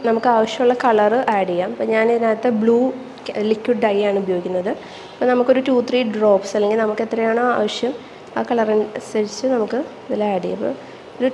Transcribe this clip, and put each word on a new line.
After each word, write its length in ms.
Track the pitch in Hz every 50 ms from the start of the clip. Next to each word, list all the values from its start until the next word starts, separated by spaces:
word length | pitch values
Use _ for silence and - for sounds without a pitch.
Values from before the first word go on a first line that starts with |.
| -
നമുക്ക് 240 | 233 226 226 226 247
ആവശ്യമുള്ള 460 | 233 220 220 220 - - 247 240 247
colour 500 | 247 - 247 220 214 208 208 226 262 254 233
add 200 | 214 196 190 180
ചെയ്യാം. 220 | 175 175 180 220
അപ്പോൾ 140 | 240 233 226
ഞാൻ 280 | 220 220 220 220 233
ഇതിനകത്ത് 360 | 233 233 233 226 214 220 - 254
blue 440 | 233 208 220 226 233 240 254 - - - - - - - - - - 220
liquid 440 | 208 220 220 214 - 254 240 208
dye 200 | 233 214 202 202
ആണ് 160 | 208 202 196 202
ഉപയോഗിക്കുന്നത്. 500 | 190 185 180 175 175 185 180 180 180 214
അപ്പോൾ 580 | 294 - - - - - - - - - 247
നമുക്കൊരു 340 | 247 247 247 247 247 262 262 262 285
two 160 | 254 240 226 -
three 120 | 247 247
drops 540 | 254 220 208 214 214 208 202 190 196 - -
അല്ലെങ്കിൽ 220 | 214 208 208 220 226
നമുക്ക് 240 | 220 214 214 214
എത്രയാണോ 400 | 226 220 233 226 226 226 226 240
ആവശ്യം 520 | 247 247 233 - 208 214 - - - 247 294 - - - - - - - -
ആ 60 | 226
colour 280 | 226 - 240 233 220 214
അനുസരിച്ച് 760 | 214 214 208 214 - - - - - 220 208 208 - - -
നമുക്ക് 300 | 262 262 240 214 202 233
ഇതിൽ 480 | 247 330 - - - - - 220 208 208
ആഡ് 180 | 208 196 180
ചെയ്യാം. 220 | 175 180 185 196 214
അപ്പോൾ 100 | 233 269 - - - - - - - - -
ഒരു 100 | 240 262